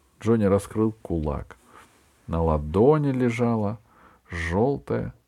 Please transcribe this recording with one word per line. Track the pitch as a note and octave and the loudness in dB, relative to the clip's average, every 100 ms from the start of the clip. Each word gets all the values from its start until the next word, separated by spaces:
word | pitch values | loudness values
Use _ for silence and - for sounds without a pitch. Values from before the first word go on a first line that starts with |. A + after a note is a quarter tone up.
| _ - | _ -6
Джонни | G#2 A#2 G2+ | 0 2 4
раскрыл | G2 - G#2+ A2 G#2+ | 2 0 -2 -2 -2
кулак. | - E2+ D2+ C2+ - - _ - - _ _ _ - | -6 -4 -2 -6 -8 -18 _ -20 -20 _ _ _ -6
На | E2 | -2
ладони | E2 D#2 D2+ F2 A#2+ D3+ C#3+ | 2 0 0 4 4 4 2
лежала | C3 B2+ A#2 A#2+ A2+ G2+ A2+ _ _ - _ - | 0 0 0 -2 0 -2 -6 _ _ -20 _ -12
жёлтая, | E2+ E2 F2+ B2+ C#3 - A2+ - - | -6 -2 0 0 -2 -6 -6 -6 -12